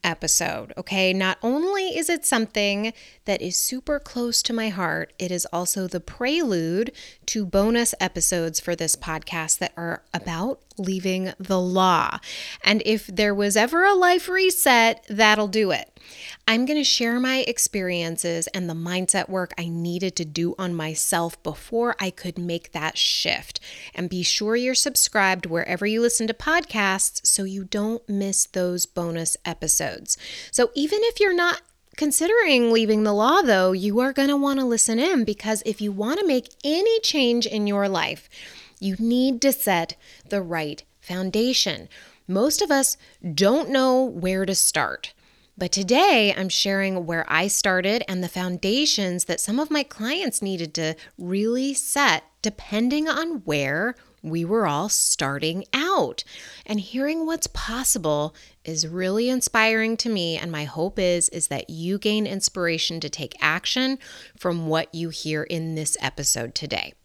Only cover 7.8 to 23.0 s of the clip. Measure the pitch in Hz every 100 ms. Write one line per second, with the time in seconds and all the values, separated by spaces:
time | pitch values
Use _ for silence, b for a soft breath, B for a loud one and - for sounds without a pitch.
7.8 | 233 - 185 - - 180 165 160 - 170
8.8 | 160 - - 160 - 170 160 - 180 -
9.8 | 170 165 _ 175 180 165 214 - _ -
10.8 | 190 190 185 185 190 - 190 190 180 185
11.8 | 185 170 - - B B B B - 208
12.8 | - 214 - 185 208 202 202 202 240 320
13.8 | 381 392 359 359 359 370 381 359 - 240
14.8 | 226 226 - 208 214 214 208 214 202 165
15.8 | - - B B B B - 226 262 302
16.8 | 277 - 233 240 254 262 240 240 - 208
17.8 | 185 175 165 165 170 170 165 190 175 165
18.8 | 170 180 185 196 - 190 180 - 170 165
19.8 | 170 175 185 - 160 151 170 - 185 175
20.8 | 156 156 - 175 170 - - 151 - 233
21.8 | 240 - 190 - 180 170 175 170 - -
22.8 | 156 -